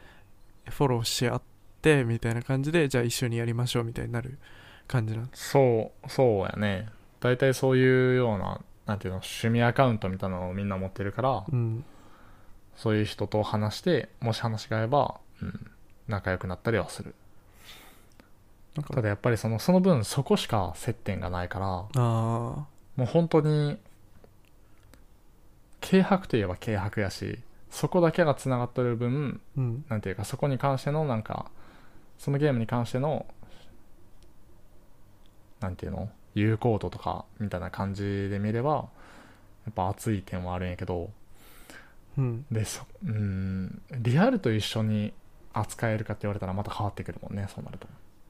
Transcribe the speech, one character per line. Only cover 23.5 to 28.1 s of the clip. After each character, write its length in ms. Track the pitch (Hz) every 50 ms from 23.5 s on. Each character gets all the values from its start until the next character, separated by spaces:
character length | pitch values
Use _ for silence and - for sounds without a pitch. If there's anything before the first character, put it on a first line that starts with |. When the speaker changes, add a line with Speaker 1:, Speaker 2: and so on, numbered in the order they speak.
| 151 151 147 147 - - - - - - - - - - - - - - - - - - - - - - - - - - - - - - - - - - - - - - - - - -
Speaker 1:
軽 200 | - - - 190
薄 280 | 185 - 202 185 - -
と 80 | -
い 40 | 117
え 60 | 101
ば 100 | 90 90
軽 180 | - - 117 110 98
薄 220 | 92 104 - 110
や 100 | 101 92
し、 280 | - - - 104 104 - - - - - - -
そ 180 | - - - 143
こ 140 | - 185 170
だ 100 | 160